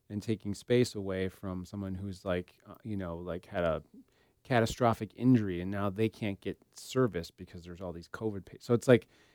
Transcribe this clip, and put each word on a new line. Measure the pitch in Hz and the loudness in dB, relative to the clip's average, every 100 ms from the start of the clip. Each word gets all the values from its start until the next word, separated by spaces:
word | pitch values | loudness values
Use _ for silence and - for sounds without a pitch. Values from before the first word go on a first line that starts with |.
| - | -10
and | 104 | -8
taking | 107 110 104 | -4 -4 -4
space | 98 - 123 123 | -6 2 2 2
away | 107 98 92 95 | 0 -4 -2 -4
from | - 98 92 | -4 -8 -6
someone | 90 101 95 92 | -8 -8 -6 -6
who's, | 98 87 98 | -8 -8 -2
like, | 90 87 _ - | -2 -4 _ -20
uh, | - | -16
you | 113 101 | -8 -6
know, | 90 85 | -4 -6
like, | 90 87 - | -6 -8 -6
had | 98 | 0
a | 85 78 - - - _ _ _ | 0 0 -4 -20 -20 _ _ _
catastrophic | - 120 113 - 120 113 107 - | 0 2 2 2 2 2 -4 0
injury | 123 123 101 87 | 4 6 4 -2
and | 92 | -4
now | 101 101 | -2 -2
they | 98 110 | 0 -2
can't | - 107 98 | 0 -6 -4
get | 101 - _ - | -8 -8 _ -20
service | - 131 123 87 82 | -6 0 0 0 -8
because | - 90 90 | -14 -16 -16
there's | 85 87 | -16 -12
all | 92 | -10
these | 85 85 | -10 -12
covid | - 110 101 - | -8 -6 -6 -12
pa-, | - | -10
so | - 120 | 2 2
it's | - | 8
like, | 120 - _ _ | 6 6 _ _